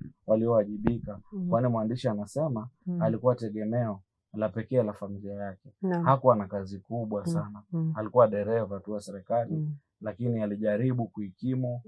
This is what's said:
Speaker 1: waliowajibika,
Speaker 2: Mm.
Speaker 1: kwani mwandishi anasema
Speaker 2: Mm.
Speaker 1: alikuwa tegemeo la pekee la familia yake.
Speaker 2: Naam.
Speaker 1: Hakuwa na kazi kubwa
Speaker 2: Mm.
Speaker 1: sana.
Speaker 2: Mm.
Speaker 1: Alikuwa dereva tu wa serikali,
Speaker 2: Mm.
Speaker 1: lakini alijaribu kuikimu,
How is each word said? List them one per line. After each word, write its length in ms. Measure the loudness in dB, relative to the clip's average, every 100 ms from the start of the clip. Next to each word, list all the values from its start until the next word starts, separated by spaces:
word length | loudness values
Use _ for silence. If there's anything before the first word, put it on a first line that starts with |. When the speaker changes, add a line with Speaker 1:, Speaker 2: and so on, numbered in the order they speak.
| -8 -14 2
Speaker 1:
waliowajibika, 920 | 2 6 4 2 0 0 0 -4 -12 -10
Speaker 2:
Mm. 180 | -6 0
Speaker 1:
kwani 180 | 2 2
mwandishi 400 | 2 0 -2 -2
anasema 600 | -2 -4 -4 -2 -2 -6 -10 -6
Speaker 2:
Mm. 160 | 0
Speaker 1:
alikuwa 340 | 0 2 2 2
tegemeo 680 | -2 -4 -2 0 0 -4 -12 _ _
la 160 | -4 -2
pekee 340 | -2 0 2
la 100 | 2
familia 400 | -2 -8 -10 -10
yake. 360 | -8 -8 -10 -18 -6
Speaker 2:
Naam. 220 | -2 2 4
Speaker 1:
Hakuwa 300 | 6 6 6
na 120 | 2
kazi 320 | -4 -6 -8
kubwa 440 | -6 -6 -4 -4 -2
Speaker 2:
Mm. 60 |
Speaker 1:
sana. 300 | -2 -4 -10 -6
Speaker 2:
Mm. 220 | -2 -2 -2
Speaker 1:
Alikuwa 320 | 2 6 6
dereva 520 | 4 0 0 0 -6
tu 120 | -6
wa 100 | -8
serikali, 540 | -8 -14 -2 -2 0 -2
Speaker 2:
Mm. 200 | -4 -6 -12 _
Speaker 1:
lakini 400 | -10 -4 -2 0
alijaribu 640 | -2 0 0 2 2 0 -2
kuikimu, 720 | -6 -10 -6 -2 -2 -2 -4